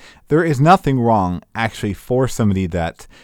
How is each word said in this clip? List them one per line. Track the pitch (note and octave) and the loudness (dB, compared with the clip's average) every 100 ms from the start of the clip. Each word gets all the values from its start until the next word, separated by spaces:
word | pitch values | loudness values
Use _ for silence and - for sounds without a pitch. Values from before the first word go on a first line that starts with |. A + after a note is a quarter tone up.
| - - - | -20 -20 -2
there | D3+ | 0
is | E3 B2+ | 0 2
nothing | D#3 F#3+ C#3+ C3 | 4 4 2 0
wrong | A#2 G#2+ F#2 F2 - A2 | 2 2 0 -4 -10 -6
actually | A2+ - G#2 | -6 -4 -8
for | F#2 - B2+ C3 | -8 -4 -2 -2
somebody | - G#2+ F#2+ F2+ | 0 0 0 -2
that, | E2+ E2 - - - | -4 -6 -8 -20 -20